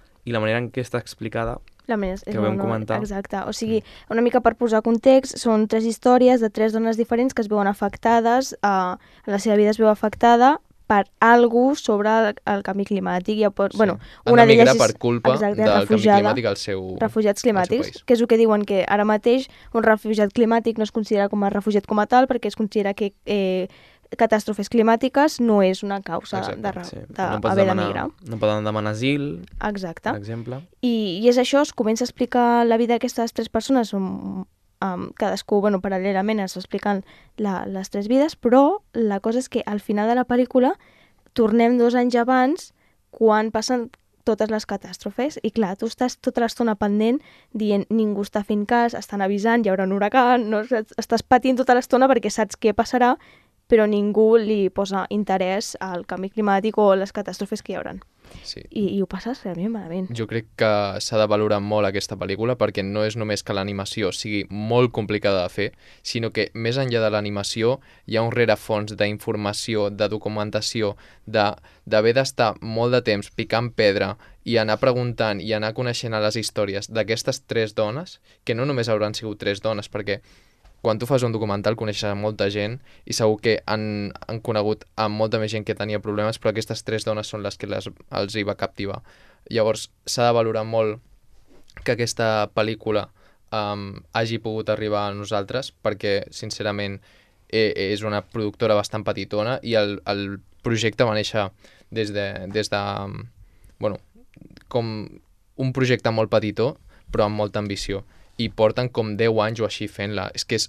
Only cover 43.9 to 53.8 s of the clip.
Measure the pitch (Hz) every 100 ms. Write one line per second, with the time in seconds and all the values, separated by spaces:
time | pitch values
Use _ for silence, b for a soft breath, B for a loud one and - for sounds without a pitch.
43.9 | _ _ _ - 214 220 214 - 196 185
44.9 | - 208 220 285 - 226 226 185 196 226
45.9 | - 247 - 254 233 226 - 233 214 208
46.9 | 208 220 285 b b b 214 214 202 -
47.9 | 220 214 202 208 208 202 208 208 240 233
48.9 | 233 - 202 190 202 226 240 214 190 190
49.9 | 196 208 262 247 247 214 214 226 226 220
50.9 | - - 226 - 254 262 254 254 240 -
51.9 | 254 262 240 208 - 208 - 220 208 226
52.9 | 247 247 311 b b b b - 226